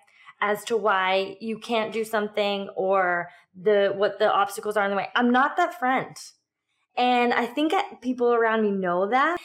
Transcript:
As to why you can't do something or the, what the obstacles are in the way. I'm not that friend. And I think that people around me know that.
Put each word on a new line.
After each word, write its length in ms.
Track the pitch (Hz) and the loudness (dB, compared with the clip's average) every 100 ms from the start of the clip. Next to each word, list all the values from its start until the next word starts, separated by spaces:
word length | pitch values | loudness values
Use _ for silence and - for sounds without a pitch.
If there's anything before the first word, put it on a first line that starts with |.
| _ _ - - | _ _ -20 -6
As 240 | 202 202 | -2 -2
to 120 | - 226 | -2 0
why 600 | 214 190 185 196 196 - | 2 2 2 0 -2 -8
you 180 | 226 220 | -8 -8
can't 340 | - 233 214 | -4 -2 -2
do 120 | 220 | -4
something 640 | 220 214 208 214 202 202 196 - | -2 -2 -2 -2 -2 -2 -6 -4
or 520 | 190 196 180 175 170 - _ 185 | 0 2 2 0 -4 -14 _ -4
the, 320 | 190 202 196 | 2 4 4
what 240 | 196 202 202 | 2 -2 2
the 120 | 214 | 2
obstacles 460 | 190 202 - 208 208 | 2 0 -4 -4 -2
are 80 | |
in 60 | 202 | 0
the 60 | 196 | -2
way. 120 | - 233 | -2 0
I'm 140 | 240 | 4
not 260 | 247 285 285 | 4 2 2
that 220 | 339 349 | -2 0
friend. 380 | 254 254 - - - _ _ _ _ _ _ - | -2 -2 -4 -12 -20 _ _ _ _ _ _ -2
And 360 | 247 247 240 | 2 2 2
I 140 | 240 240 | 0 -2
think 260 | 294 311 | -2 0
that 280 | 381 - - | 0 -2 -8
people 320 | 254 247 240 | -6 0 2
around 300 | 233 226 220 | 2 2 2
me 80 | 208 | 0
know 380 | 196 180 180 202 | 0 0 0 0
that. 280 | 254 302 349 | 2 2 -2